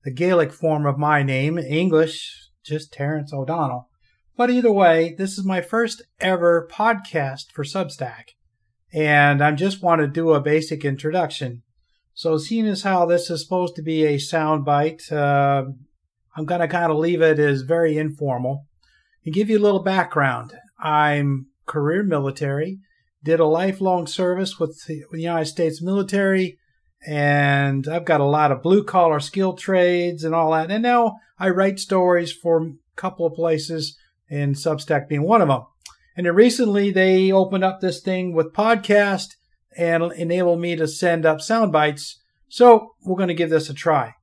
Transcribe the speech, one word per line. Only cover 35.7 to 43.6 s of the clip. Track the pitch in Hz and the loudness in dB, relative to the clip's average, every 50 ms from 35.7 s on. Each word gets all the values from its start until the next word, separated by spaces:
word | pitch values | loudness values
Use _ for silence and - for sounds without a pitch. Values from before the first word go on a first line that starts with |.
| _ _ _ - _ _ _ _ _ | _ _ _ -20 _ _ _ _ _
And | 180 180 | -4 -2
then | 175 170 | 2 6
recently | 196 233 247 240 - 247 208 202 202 202 202 | 6 6 6 6 2 0 0 0 0 0 0
they | 180 190 190 190 185 185 190 190 | 2 2 2 4 4 4 4 4
opened | 190 190 185 190 196 185 190 | 4 2 2 2 0 -2 -2
up | 190 190 190 | -2 -2 -2
this | 190 185 175 - | -6 -6 -6 -4
thing | _ 190 185 185 185 180 170 | _ -4 -4 -4 -4 -2 -2
with | 160 156 160 _ | -2 -2 -2 _
podcast | - 208 220 233 214 196 - 202 208 202 202 196 185 - - - _ _ _ _ _ _ _ _ | -2 2 2 2 0 2 2 4 4 4 2 0 -4 -6 -12 -16 _ _ _ _ _ _ _ _
and | - 170 170 165 165 170 170 170 | -2 0 0 2 0 0 -2 -4
enabled | - 170 165 175 185 180 175 170 170 | -6 -4 -2 0 2 2 2 2 0
me | 170 175 175 | -2 -4 -2
to | 160 160 | -2 -4
send | 147 147 - 185 175 170 165 160 | -4 -2 -2 0 0 0 2 2
up | 160 156 156 | 0 0 0
sound | - - 220 226 226 190 | -2 -2 0 0 0 2
bites. | 156 156 151 151 147 143 - - - _ _ _ _ _ _ | 2 2 0 0 -2 -6 -14 -16 -18 _ _ _ _ _ _
So | _ - - 240 247 226 226 233 - _ _ _ | _ 2 6 8 10 10 8 6 -6 _ _ _
we're | 185 185 185 | -6 -2 -2
gonna | 190 180 170 | -2 -2 0
give | 156 175 160 | -2 -2 0
this | 160 156 | 0 -2